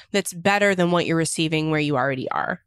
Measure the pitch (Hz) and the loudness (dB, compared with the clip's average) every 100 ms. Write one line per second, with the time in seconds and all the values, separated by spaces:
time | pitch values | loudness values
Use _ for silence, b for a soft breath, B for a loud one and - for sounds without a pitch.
0 | B 202 - 175 196 202 202 180 175 175 | B -4 -2 -2 0 4 4 2 2 2
1 | - 165 160 - 160 160 156 151 147 135 | 2 0 0 -2 -2 0 0 0 0 0
2 | 135 131 - - - 180 | -2 -2 -4 -2 -4 -6